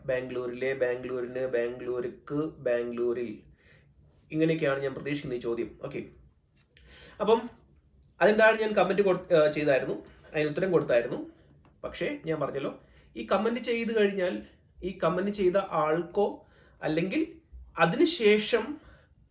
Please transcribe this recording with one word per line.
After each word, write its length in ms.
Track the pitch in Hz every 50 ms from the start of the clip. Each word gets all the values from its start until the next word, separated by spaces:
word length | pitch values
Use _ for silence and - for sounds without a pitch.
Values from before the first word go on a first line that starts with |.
| -
ബാംഗ്ലൂരിലെ, 680 | 131 127 127 131 127 127 123 123 120 120 123 131 131 135
ബാംഗ്ലൂരിന്, 720 | 131 127 123 123 127 123 123 127 127 123 120 127 127 131
ബാംഗ്ലൂർക്ക്, 960 | 127 123 117 120 120 123 127 123 123 123 123 120 120 110 - - - 147 147 156 160 156 - 139 127
ബാംഗ്ലൂരിൽ, 640 | 120 120 120 120 120 117 120 120 120 123 123 113 107 - - - - _ _ _ - _ _ _ _ _ _ _ _ _ _ _
ഇങ്ങനെയൊക്കെയാണ് 480 | 156 156 160 160 160 160 156 139 139 139
ഞാൻ 140 | 139 135 131
പ്രതീക്ഷിക്കുന്ന 460 | - - 139 147 143 - 139 123 120
ഈ 40 | - 120
ചോദ്യം. 220 | 117 117 113 107 - - -
ഓക്കെ, 160 | - - 113 104 - - - - - _ _ _ _ _ _ _ _ _ - - - - - - - - -
അപ്പം 200 | 208 196 233 240 240 240 - - _ _ _ _ _ _ _ _ _ _ _ -
അതെന്താണ് 340 | 170 196 214 214 220 220 220 220 214
ഞാൻ 100 | 214 208
കമന്റ് 280 | 202 180 190 190 190
കൊടു-, 320 | 202 190 175 170 - - 175
ആ, 60 | 160 151 151
ചെയ്തായിരുന്നു, 440 | 147 147 147 147 135 127 135 - - - - - - - - - -
അതിന് 160 | 156 151 151
ഉത്തരം 220 | 147 180 180 185
കൊടുത്തായിരുന്നു. 480 | 175 151 131 - 127 120 117 123 151 - 320 - - _ _ _ - _ _ _ _ _ -
പക്ഷേ 240 | - - - 170 285 294 - -
ഞാൻ 140 | 160 160 147
പറഞ്ഞല്ലോ, 340 | 139 127 120 139 143 - - - - _ _ - - _ _
ഈ 80 | 110 - -
കമന്റ് 280 | 208 196 214 226 240 240
ചെയ്ത് 320 | - 254 233 233 233 214 226 220
കഴിഞ്ഞാൽ 360 | 208 202 190 190 180 185 208 - - - - _ _ _ _ - -
ഈ 80 | 185 185 - -
കമന്റ് 280 | 160 175 180 196 208
ചെയ്ത 260 | 202 208 196 180 175 196
ആൾക്കോ 680 | 190 - - 160 151 151 156 170 175 170 - 202 202 214 - - - _ _ _ _ _ _ _
അല്ലെങ്കിൽ 400 | - 151 156 165 180 190 196 302 - - - - - _ - - - - - -
അതിനുശേഷം 840 | 165 170 170 240 349 330 - - 233 208 208 214 214 - - 220 214 262 294 - - - - - _ _ _ _ _ _